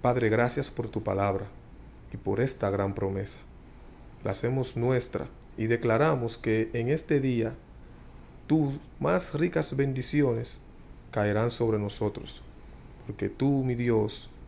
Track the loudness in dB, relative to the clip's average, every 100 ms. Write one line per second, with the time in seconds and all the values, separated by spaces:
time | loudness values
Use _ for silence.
0 | 2 4 4 4 4 2 0 -4 -4 -4
1 | -2 2 2 0 -4 -12 -20 -20 -18 -18
2 | -14 -8 -2 2 2 2 0 2 0 0
3 | -2 -2 -4 -8 -12 -20 -20 -20 -20 -18
4 | -20 -8 -4 -2 0 0 0 0 2 2
5 | 0 -4 -6 -12 -16 -4 2 2 4 4
6 | 4 4 0 -2 2 2 2 0 0 0
7 | 2 2 4 2 0 -4 -16 -20 -18 -18
8 | -18 -18 -18 -20 2 4 4 -2 -10 -2
9 | 2 2 2 0 0 2 0 0 0 0
10 | 0 2 4 2 -4 -8 -14 -20 -18 -18
11 | -8 0 2 4 2 2 2 2 0 0
12 | -2 -2 -10 -12 -14 -18 -18 -18 -18 -18
13 | -12 -4 -4 0 2 2 2 0 4 4
14 | 2 -2 -8 -14